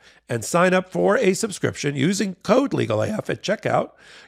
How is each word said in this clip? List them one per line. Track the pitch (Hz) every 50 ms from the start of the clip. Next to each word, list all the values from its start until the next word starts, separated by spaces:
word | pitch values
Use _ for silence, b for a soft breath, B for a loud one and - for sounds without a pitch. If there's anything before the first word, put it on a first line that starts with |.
| b b b b b
and | b 120 117 107
sign | - - 170 180 185 180
up | 185 185 -
for | - 175 175 185 202
a | - 240 185 -
subscription | - - - - - - 117 - - - 147 143
using | 139 131 175 208 185 226 190 180 -
code | - - 202 262 285 - -
legal | 127 120 110 107 107
A | 107 -
F | 214 208 - -
at | - - -
checkout, | - 202 - - 123 117 135 - - _ B B B B B B